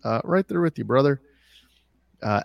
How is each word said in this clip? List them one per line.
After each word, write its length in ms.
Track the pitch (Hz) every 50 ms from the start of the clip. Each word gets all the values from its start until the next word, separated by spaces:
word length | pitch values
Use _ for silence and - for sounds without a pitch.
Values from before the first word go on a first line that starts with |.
| -
Uh, 160 | 113 113 117
right 240 | - - 170 190 196
there 140 | - 190 175
with 180 | 175 160 - -
you, 60 | 117
brother. 360 | 104 120 131 139 143 139 135 _ _ _ _ _ _ _ _ _ _ _ _ _ _ _ _ _ _ _ _
Uh, 200 | - 110 104 101